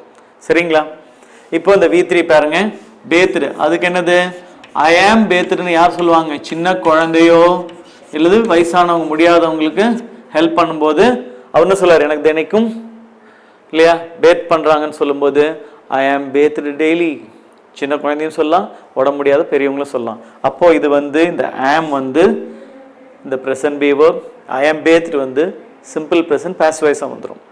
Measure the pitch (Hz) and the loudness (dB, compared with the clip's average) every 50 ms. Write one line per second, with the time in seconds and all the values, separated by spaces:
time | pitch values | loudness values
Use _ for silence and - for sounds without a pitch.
0 | - - _ _ _ _ _ _ - - - 165 175 170 156 156 151 151 - - | -20 -20 _ _ _ _ _ _ -4 -2 0 0 0 2 0 0 0 -2 -10 -18
1 | - - _ _ - _ - - - - - 165 - 185 202 196 175 160 151 175 | -20 -20 _ _ -20 _ -20 -20 -14 -6 -6 -2 2 2 4 4 4 2 2 2
2 | 175 170 180 175 165 170 160 151 147 151 156 175 202 220 - - - - - - | 0 2 0 -2 2 4 2 2 2 2 -2 -2 -2 -2 -6 -10 -18 -20 -20 -20
3 | - 131 156 175 185 180 - 175 143 135 - - - 156 165 170 170 180 175 180 | -6 0 2 2 2 2 0 -2 -4 -4 -4 -2 -2 -2 0 0 -2 -2 -2 -2
4 | 180 165 175 180 180 180 180 180 - - - - - - - 139 143 160 170 175 | 0 2 2 2 0 0 -6 -12 -18 -20 -20 -20 -20 -12 -4 0 2 2 4 4
5 | 190 202 220 226 220 180 180 180 180 180 190 170 180 180 170 165 175 175 170 165 | 4 4 4 4 2 2 0 0 0 -2 -4 -4 -2 -2 0 2 2 2 2 0
6 | 175 170 165 165 160 160 147 139 - - 165 165 170 180 185 185 175 165 156 160 | 0 2 2 2 0 -2 -8 -10 -10 -10 -8 -4 -2 -2 -2 0 0 2 2 2
7 | 165 165 165 165 165 170 165 165 170 175 180 180 175 - - - - - - - | 2 2 2 4 4 6 6 6 6 4 2 0 -4 -10 -16 -20 -20 -20 -20 -20
8 | - - - 151 160 170 196 226 226 190 170 170 170 170 170 180 175 175 170 170 | -20 -12 -4 0 2 2 4 2 2 2 2 2 2 2 2 0 2 2 0 -2
9 | 160 156 151 156 165 170 170 170 170 160 160 160 156 156 - 175 208 240 233 - | -2 -4 0 2 4 4 4 4 2 2 -2 -2 -4 -2 0 0 0 0 -2 -4
10 | - - - - - - - 151 160 165 160 175 170 160 160 156 151 151 156 151 | -8 -14 -20 -20 -20 -6 -2 0 0 0 2 0 0 0 -2 -2 0 0 2 2
11 | 202 240 254 233 - - - - - - - 151 165 180 196 190 185 180 170 160 | 2 2 2 -2 -6 -14 -18 -20 -20 -2 0 2 2 2 2 2 4 4 4 4
12 | 147 147 151 151 147 156 156 160 156 156 - 214 226 226 220 - - - - - | 4 0 -2 0 0 0 0 0 -4 -2 0 -2 -2 -2 -4 -10 -14 -18 -20 -20
13 | - - - - - - - _ _ _ _ _ _ _ - 156 165 165 170 170 | -20 -20 -20 -20 -20 -20 -20 _ _ _ _ _ _ _ 0 4 4 4 4 2
14 | 165 165 - - 147 160 175 170 - - 175 160 151 151 156 151 151 151 147 - | -2 -12 -8 0 2 2 2 2 0 -2 -2 0 2 2 0 0 0 -6 -4 -4
15 | 156 143 139 139 143 143 135 143 147 156 160 156 - - - - _ _ - 135 | -4 -4 -2 -2 -2 0 2 2 0 0 -2 -8 -14 -20 -20 -20 _ _ -4 -2
16 | 135 139 139 139 143 139 127 143 147 151 151 156 147 147 143 143 156 156 160 175 | 0 0 -2 -2 -4 -4 -2 0 0 0 0 -4 -8 -8 -6 -2 -2 0 0 0
17 | 175 165 147 117 113 - - - _ _ _ _ _ _ _ - 143 139 147 147 | -2 -4 -4 -8 -14 -20 -20 -20 _ _ _ _ _ _ _ -10 -6 -6 -4 -4
18 | 147 143 147 151 156 156 156 - 160 151 160 180 202 220 - - - _ _ - | -4 -4 -4 -4 -6 -8 -4 -4 -2 0 0 0 -2 -4 -12 -20 -20 _ _ -2
19 | 131 139 143 143 143 139 139 147 170 - 151 143 139 139 139 139 143 139 - 131 | -2 -2 -2 -2 0 0 2 2 0 0 -2 -2 -2 -2 -4 -4 -8 -6 -6 -8
20 | 117 117 110 113 - - - - - 135 - - 175 175 165 151 143 147 143 143 | -6 -6 -10 -12 -16 -20 -20 -6 -6 -6 -2 2 2 4 4 4 2 2 0 0
21 | 143 143 139 156 165 175 170 143 131 - - - 131 135 147 160 165 156 143 139 | -2 0 0 0 0 0 0 -4 -6 -6 -6 -4 -2 0 0 0 -2 -2 -4 -6
22 | 135 135 131 151 180 208 - - - - - - - - - - - - - - | -6 -2 0 2 2 2 2 -2 -8 -14 -18 -20 -20 -20 -20 -20 -20 -20 -20 -20
23 | - - - - - 143 135 131 131 135 131 131 - 147 147 143 143 143 143 139 | -20 -20 -20 -20 -12 -10 -10 -8 -6 -6 -6 -4 -4 -6 -4 -2 0 0 2 4
24 | 151 165 175 180 - - - - - - 127 131 139 151 156 156 139 156 165 170 | 4 2 2 0 -8 -14 -20 -20 -14 -10 -6 -2 0 0 -2 0 2 2 2 2
25 | 165 165 151 139 135 131 127 135 160 190 202 - - - - _ _ - - 165 | 2 0 -4 -6 -6 -4 -2 -2 -2 -2 -4 -12 -20 -20 -20 _ _ -12 -10 -10
26 | 156 151 180 170 160 165 147 131 - 175 185 - 165 156 156 - 156 151 139 135 | -6 -2 -2 -2 0 0 -2 -4 -4 -8 -4 -2 -2 -2 0 0 0 0 0 -2
27 | 147 131 123 - - - - - - _ | -4 -10 -10 -12 -14 -16 -18 -18 -20 _